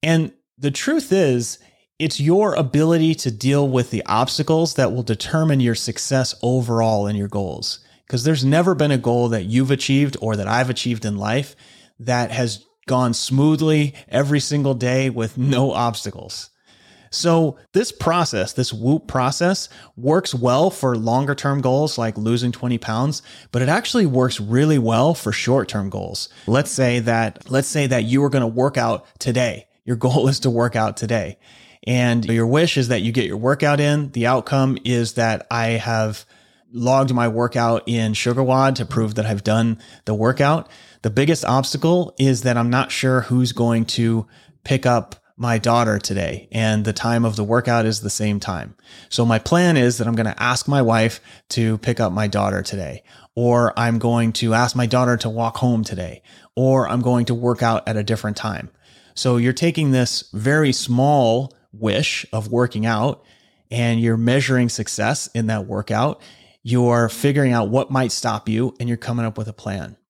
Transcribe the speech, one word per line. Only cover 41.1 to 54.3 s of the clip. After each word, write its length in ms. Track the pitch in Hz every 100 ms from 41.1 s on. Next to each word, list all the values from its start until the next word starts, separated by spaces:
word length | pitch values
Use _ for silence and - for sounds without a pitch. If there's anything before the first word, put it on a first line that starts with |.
biggest 340 | 107 147 165
obstacle 680 | - 127 127 151 165 180 175 -
is 240 | 135 127
that 140 | 123 120
I'm 140 | 117
not 200 | 123 -
sure 300 | - 131 127
who's 300 | 117 127 123
going 320 | - 117 117
to 420 | 113 - 113 113 110 - _ _
pick 200 | - 135
up 300 | 131 120 92 - _ _
my 220 | 120 113
daughter 400 | 117 117 117 104
today, 500 | - 98 85 104 -
and 340 | 117 110 107
the 80 | 107
time 320 | 104 113 117
of 120 | 117 107
the 80 |
workout 420 | 104 117 120 117 110
is 140 | 110
the 100 | 104
same 300 | - 107 104
time. 340 | - 90 62 - _ - -
So 160 | -
my 140 | 117 113
plan 380 | - 170 180 156
is 220 | 123 117
that 100 | 113
I'm 80 | 117
gonna 180 | 110 -
ask 280 | 120 123 -
my 160 | 143
wife 380 | 120 113 113 - - - _
to 280 | - 113 110
pick 220 | - 120
up 120 | 110
my 140 | 90 107
daughter 360 | 101 101 98
today, 420 | 98 101 82 64 _ - - -
or 360 | 120 120 120 -
I'm 220 | 117 117
going 320 | 117 117 113